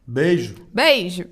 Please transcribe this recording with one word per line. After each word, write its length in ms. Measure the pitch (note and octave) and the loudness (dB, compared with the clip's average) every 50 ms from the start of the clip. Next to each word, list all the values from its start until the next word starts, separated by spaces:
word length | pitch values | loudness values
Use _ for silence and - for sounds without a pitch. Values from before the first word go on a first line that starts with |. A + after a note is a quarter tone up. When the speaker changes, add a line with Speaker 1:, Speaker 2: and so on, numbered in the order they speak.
| - | -14
Speaker 1:
Beijo. 500 | B2 A#2+ C3 D3+ F3 F3+ E3+ A#2+ A2 G2+ - - - - | -8 -2 0 0 2 2 0 -2 -6 -12 -16 -18 -8 -2
Speaker 2:
Beijo. 500 | G#3 C#4 D#4+ C#4+ B3 F#3 F3+ F3+ F3+ F3 - | 0 2 4 4 2 0 -6 -8 -10 -12 -14